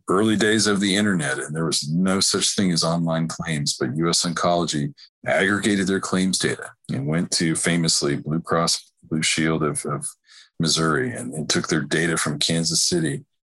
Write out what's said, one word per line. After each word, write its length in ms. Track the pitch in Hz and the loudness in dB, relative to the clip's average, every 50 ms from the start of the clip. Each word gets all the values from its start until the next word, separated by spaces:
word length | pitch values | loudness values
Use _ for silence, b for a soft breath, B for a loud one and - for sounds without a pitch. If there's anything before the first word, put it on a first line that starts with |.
| - - | -2 0
early 260 | 90 98 110 110 107 | 2 2 4 4 2
days 320 | 98 110 107 110 110 104 | 4 4 4 4 4 2
of 140 | 104 101 95 | 2 2 2
the 160 | 104 98 92 | 2 2 2
internet, 420 | 104 107 104 95 85 73 69 69 69 | 2 2 2 2 2 0 -2 -4 -4
and 160 | 65 71 76 | -6 -6 -4
there 120 | 80 80 | -2 -2
was 220 | 73 71 - 71 73 | 0 -2 -2 -2 -2
no 300 | 80 87 95 95 95 98 | 0 0 2 2 2 2
such 380 | 92 - - 95 - - - | 2 2 2 2 0 0 2
thing 160 | 110 98 90 | 2 2 2
as 100 | 85 80 | 2 2
online 460 | 82 82 85 85 85 82 80 80 82 80 | 2 2 0 0 0 0 0 0 -2 -4
claims, 480 | - - 85 82 78 73 73 - - - | -4 -6 -4 -4 -2 -2 -2 -2 -2 -2
but 160 | 71 62 67 | -4 -4 -2
U 120 | 80 85 85 | 0 0 2
S 160 | 82 - - | 2 0 0
Oncology 720 | 87 80 - - 87 87 85 82 76 - 73 73 73 - B B B B _ - | -2 -2 0 0 2 2 2 0 0 -2 -2 -2 -4 -6 B B B B _ -4
aggregated 600 | - - - 101 95 104 98 101 107 101 98 95 | 0 0 2 2 2 2 2 2 0 2 2 2
their 140 | 92 98 92 | 0 0 -2
claims 380 | - - 95 92 92 95 90 - | -2 0 0 2 2 2 0 0
data 320 | - 73 - - - - - _ _ - | 0 0 -2 -4 -8 -14 -18 _ _ -6
and 160 | - 65 69 | -4 -4 -2
went 240 | 73 78 87 90 - | -2 -2 -2 -2 -2
to 220 | - - 87 82 80 | -2 0 0 0 0
famously 640 | - - 87 82 85 82 78 - - 73 71 71 | 0 0 0 2 2 2 2 0 0 0 0 -2
Blue 240 | 71 71 73 76 82 | -2 -4 -4 -4 -4
Cross 500 | - - - 82 82 80 - - - - _ _ - | -2 0 0 0 2 0 0 -2 -4 -14 _ _ -10
Blue 180 | - 80 80 | -6 -4 -2
Shield 400 | 80 - - 82 80 80 80 76 | 0 0 0 0 0 0 2 0
of, 220 | 76 73 73 - - | 0 -2 -2 -2 -4
of 220 | 76 73 71 - - - _ B B B B B B B - | -6 -6 -6 -8 -10 -12 _ B B B B B B B -2
Missouri 540 | 82 80 - 80 80 80 76 67 64 62 | 0 0 2 2 2 2 0 0 -2 -4
and, 220 | 58 60 60 64 71 | -4 -8 -8 -8 -8
and 160 | 78 73 - | -6 -4 -2
took 180 | - 185 - - | -2 -2 0 0
their 140 | - 78 | 0 -2
data 340 | 73 73 - 80 85 82 80 | 0 0 -2 0 0 0 0
from 220 | 78 - 76 71 73 | -2 -2 -2 -2 -2
Kansas 440 | - - 82 82 82 82 82 - | 0 0 0 0 0 0 0 0
City 420 | - - 92 85 80 73 71 - - _ _ _ _ | 0 2 0 0 0 0 -4 -6 -10 _ _ _ _